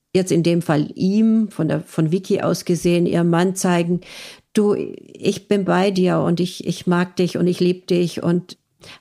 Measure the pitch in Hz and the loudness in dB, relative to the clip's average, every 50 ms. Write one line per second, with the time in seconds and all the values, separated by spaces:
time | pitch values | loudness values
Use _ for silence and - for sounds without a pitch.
0 | _ _ - 185 185 185 156 170 160 170 170 170 165 - 156 147 151 151 - - | _ _ -2 -2 0 2 2 2 2 2 2 0 2 0 0 0 0 -2 -4 -2
1 | - 190 196 214 220 226 220 226 220 190 - - 165 151 151 156 165 - - - | -2 0 2 4 4 4 4 2 0 0 -2 -2 -2 -2 -2 -4 -4 -4 -2 0
2 | 160 151 165 196 190 - 202 - - 165 175 - - - 180 165 - 180 175 175 | 0 2 0 -2 -2 -2 -2 0 0 -2 -2 -2 -2 -2 -2 0 0 2 2 2
3 | 175 - - 170 170 175 170 165 180 190 185 185 - 185 175 170 170 170 180 175 | 2 2 2 2 2 2 2 2 2 0 0 0 0 0 2 0 0 0 -2 -4
4 | - - - - - - - - _ _ - 220 208 208 - - 73 50 50 50 | -4 -10 -18 -20 -20 -20 -20 -20 _ _ -2 0 2 2 0 0 -4 -6 -10 -14
5 | - - - - - - - - - - 202 202 190 185 175 180 185 208 190 185 | -18 -20 -14 -6 -4 -4 -4 -4 -2 -2 -2 0 0 0 0 2 2 0 2 2
6 | 185 180 170 165 156 170 170 170 180 180 - - - - 175 - - 180 175 175 | 2 2 2 0 0 0 0 0 -2 -4 -6 -8 -8 -8 -8 -4 -2 -2 0 0
7 | 180 180 - - 180 170 - 170 175 180 180 - 180 175 180 180 - - 180 175 | 0 -2 -2 -2 -2 -2 0 0 0 0 0 2 0 0 0 -2 -2 -2 0 0
8 | 180 165 - - - 170 175 180 180 - - - _ _ _ _ - - - - | 0 -2 -4 -4 -2 0 0 0 -2 -6 -14 -20 _ _ _ _ -20 -20 -20 -8